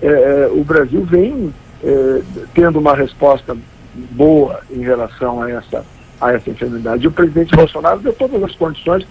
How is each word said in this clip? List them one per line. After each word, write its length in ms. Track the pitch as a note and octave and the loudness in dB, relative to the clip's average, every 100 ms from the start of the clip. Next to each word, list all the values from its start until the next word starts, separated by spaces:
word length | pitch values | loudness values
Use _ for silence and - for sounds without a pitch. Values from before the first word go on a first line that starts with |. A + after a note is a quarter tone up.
É, 40 | D3 | 0
é, 440 | D3 C3+ C#3 C#3 | 2 4 2 2
o 120 | D3+ | 0
Brasil 400 | D3 D#3 C3 D#3+ | 0 0 0 -2
vem, 500 | F3+ F3 G#3 C#4+ F3 - - - | 0 2 2 -2 -8 -10 -20 -8
é, 380 | - C#3 C3 C3 - F2 - | -2 0 2 -2 -4 -12 -2
tendo 260 | - E3+ D#3 | 2 2 2
uma 160 | D3+ | 2
resposta 600 | C#3 C3+ - C#3+ C3+ - A#2 B2 - - B2 B2+ | 2 -2 2 2 2 -2 -12 -14 -20 -20 -20 -10
boa 500 | A#2+ D3+ D#3 C3+ - - | 2 4 4 2 -4 -10
em 100 | C3 | -8
relação 600 | B2 B2 A2+ - B2+ A#2+ | -2 -2 -2 -6 -6 -4
a 80 | A#2+ | -6
essa, 340 | A#2+ - A#2+ - - - - | -8 -8 -10 -10 -20 -20 -4
a 120 | B2 | -2
essa 180 | A#2+ B2 | 0 -4
enfermidade. 540 | A2 B2 A#2 A2+ A#2+ | -8 -8 -6 -4 -2
E 40 | D3+ | -2
o 40 | |
presidente 420 | D#3 E3+ D3+ E3 | 0 0 0 2
Bolsonaro 460 | D#3+ D#3+ D#3 D#3+ G3 | 4 4 0 -2 -2
deu 120 | B3+ | -4
todas 300 | A3+ C4 A#3+ | -2 -2 -2
as 120 | F#3+ - | -6 -4
condições 500 | D#3+ D3+ E3 F#3 - | -6 -4 -4 -4 -4